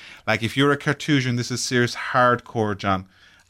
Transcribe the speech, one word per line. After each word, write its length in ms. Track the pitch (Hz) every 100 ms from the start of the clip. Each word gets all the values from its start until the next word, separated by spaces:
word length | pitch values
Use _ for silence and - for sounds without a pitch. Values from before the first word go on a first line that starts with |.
| - - -
Like, 160 | 110
if 160 | 110 131
you're 140 | 143
a 60 | 139
Carthusian, 580 | 151 139 - 143 127 120
this 160 | 120
is 120 | 123
serious 300 | - 123 120
hardcore, 840 | - - 131 123 120 - 120 107 101
John. 320 | 104 95 92 _ _ _